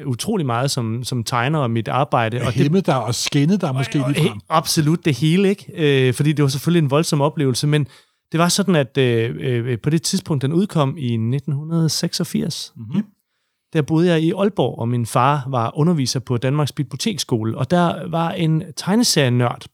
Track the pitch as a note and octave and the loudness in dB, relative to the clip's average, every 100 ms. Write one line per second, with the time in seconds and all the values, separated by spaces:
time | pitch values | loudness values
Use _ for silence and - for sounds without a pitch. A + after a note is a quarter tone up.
0 | - A#2+ - G#3+ C#3 A#2 C#3 C3 A2+ A#2 | -6 -6 -4 -2 -2 0 0 -2 -4 -4
1 | B2 B2 G#2+ B2 B2 D#3+ B2 A2+ G#2 B2 | -4 -4 -2 0 0 0 0 -2 0 0
2 | D3 C3+ A2+ A#2+ A#2+ B2 C#3 F#3 F3+ C3 | 2 2 0 0 -2 2 2 2 2 0
3 | A#2 A#2+ - D3 D3 G3+ D3+ C3 C3 D3+ | 0 -2 0 2 2 2 0 -2 -2 0
4 | C3+ C#3 D3+ G#2 - D#3+ D#3+ E3+ D3+ F3 | 0 2 0 -2 -2 0 0 0 2 2
5 | E3 B2+ D#3 F3 G3 G3+ - F3+ D3+ C3+ | 0 0 2 4 2 0 -6 -2 2 4
6 | C3 A#2+ D3+ D3 C#3 C3+ - E3+ D3 C#3+ | 2 2 0 2 0 0 2 2 4 2
7 | E3 D3 C#3+ D#3+ C3+ B2 D3 D3+ C#3 - | 2 2 0 0 0 0 0 0 -2 -8
8 | _ _ _ D#3+ E3+ F#3 G3 E3 C3+ - | _ _ _ 0 2 2 2 2 2 2
9 | B2+ A#2 A#2 D3+ C3+ A#2+ A#2+ A#2+ D3 E3 | 2 2 0 -4 -2 -2 -2 -2 0 -2
10 | - F#3+ - D3 C3+ E3 G3+ E3 C3+ E3+ | 0 -4 -2 -2 0 0 0 0 -2 -2
11 | B2+ A#2 A2+ C3+ D3 C#3 D#3 E3 D#3+ - | -2 -2 0 -2 -4 -6 -2 0 0 0
12 | F3 - F3 - D#3+ - - - A2 F3 | -4 -4 -4 -2 -4 -6 -12 -14 -6 -6
13 | G#3+ _ _ _ _ _ _ D#3+ C#3 D#3+ | -6 _ _ _ _ _ _ -2 0 2
14 | F3+ E3 D#3+ F#3+ G3+ - B2+ - A#2 A#2+ | 4 2 0 0 -2 0 -2 0 -2 -2
15 | A#2 B2+ B2+ D3 C3+ C3 A2+ - D#3+ E3 | 0 2 4 2 0 -2 -2 0 2 2
16 | B2 C3+ - A#2+ C3 D3 C#3+ - C#3+ C#3 | 0 -2 -2 -2 0 0 -2 -4 -8 -4
17 | A3+ F3+ - A#2 A2 - B2+ F3 E3+ - | -6 -4 -2 -2 -2 -4 0 2 2 -2
18 | F3+ E3 E3 F#3+ D#3+ D#3+ F#3 - - G#3+ | -6 -4 -4 -2 0 0 -2 -8 0 2
19 | A#3+ - C3 B2 A#2+ - - | 2 2 2 2 0 -2 -10